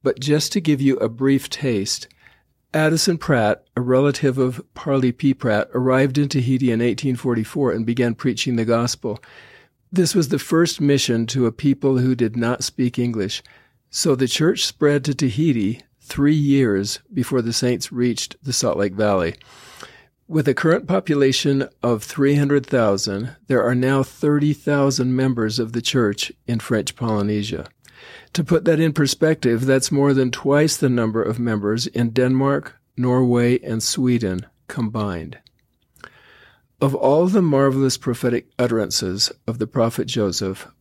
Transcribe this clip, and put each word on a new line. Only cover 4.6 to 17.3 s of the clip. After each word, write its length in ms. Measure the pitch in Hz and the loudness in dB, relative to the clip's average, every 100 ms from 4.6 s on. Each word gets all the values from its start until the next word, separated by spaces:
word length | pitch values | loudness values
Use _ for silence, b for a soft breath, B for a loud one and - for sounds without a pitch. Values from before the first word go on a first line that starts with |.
| - | -14
Parley 380 | - - 135 127 | -12 -2 0 0
P. 220 | 120 139 | 0 0
Pratt, 360 | 131 123 104 - | 0 0 0 0
arrived 440 | - 127 131 139 135 | -2 0 2 2 0
in 120 | 143 | 0
Tahiti 420 | 139 123 127 127 | 0 0 0 2
in 80 | 113 | 2
eighteen 380 | 120 107 139 123 | 0 0 -4 -2
forty-four 560 | 131 113 110 156 131 | -2 -2 -4 -2 0
and 120 | 104 113 | 0 -2
began 300 | 117 120 113 | 0 -2 0
preaching 400 | 135 110 - 117 | -2 -2 -2 -2
the 80 | |
gospel. 560 | 113 117 120 - 120 107 B B B B B _ _ | 0 0 0 -4 -6 -8 B B B B B _ _
This 240 | 185 165 196 | 0 2 2
was 140 | 139 | 0
the 100 | 143 | -2
first 400 | - 165 165 - | 0 2 2 0
mission 480 | 143 139 135 117 113 | 2 2 2 -2 -2
to 180 | 131 120 | 0 -2
a 60 | |
people 460 | 113 143 139 139 131 | 0 -2 0 0 2
who 180 | 127 123 | 0 0
did 220 | 117 120 | 0 0
not 260 | 117 123 | -2 -2
speak 340 | - - 123 123 | -6 -2 -2 0
English. 460 | 123 113 98 - b b b b _ | -2 -2 -4 -6 b b b b _
So 260 | - 175 131 | -4 0 2
the 140 | 127 | 0
church 360 | - 156 175 - | 2 0 0 -4
spread 380 | - 151 143 | 0 0 2
to 100 | 131 | -2
Tahiti 680 | 139 127 104 165 120 101 120 - _ | -2 -2 0 0 2 0 -4 -12 _
three 320 | - - 143 156 | -12 0 2 2
years 640 | 143 139 123 98 104 - _ | 2 2 2 0 -2 -8 _
before 280 | 190 123 | -6 -2